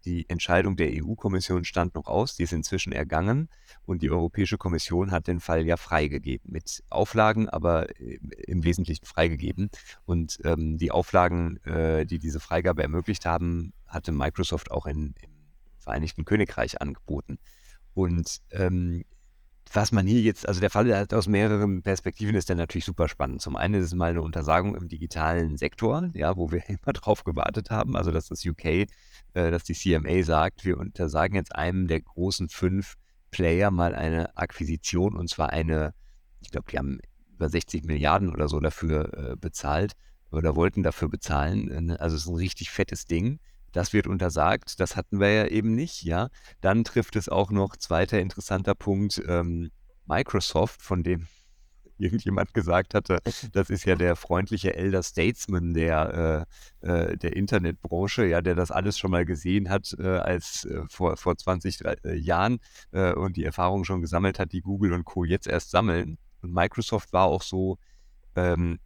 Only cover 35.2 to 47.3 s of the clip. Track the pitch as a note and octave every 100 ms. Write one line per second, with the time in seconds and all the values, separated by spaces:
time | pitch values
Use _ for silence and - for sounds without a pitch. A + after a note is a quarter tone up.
35.2 | E2+ - D#2 D2 D#2+ D#2+ D2+ - - -
36.2 | _ - - - - - C#2 C2+ - _
37.2 | _ - D#2+ E2 - E2+ D2+ D2+ D2 F2+
38.2 | F#2+ D#2 D2+ D2+ D2+ - D#2+ D2+ D#2 -
39.2 | C2+ A#1+ - - C#2+ D2+ G2+ - - -
40.2 | _ D#2 E2 D2 F2 - E2+ - D#2+ -
41.2 | - D2 D2 G2+ - C2+ E2 D#2+ E2 D#2
42.2 | E2 E2+ F#2 - D#2+ - G2 - - E2
43.2 | G#2+ D3 - - - - E2+ G#2+ - F#2+
44.2 | F2+ D#2 D#2 G#2 - - F#2 - - G2+
45.2 | G2+ G#2+ G#2+ A2 G#2+ A2+ E3 - F2 E2
46.2 | A#2+ - - - F#2+ G#2 A2+ - A2 G#2+
47.2 | F#2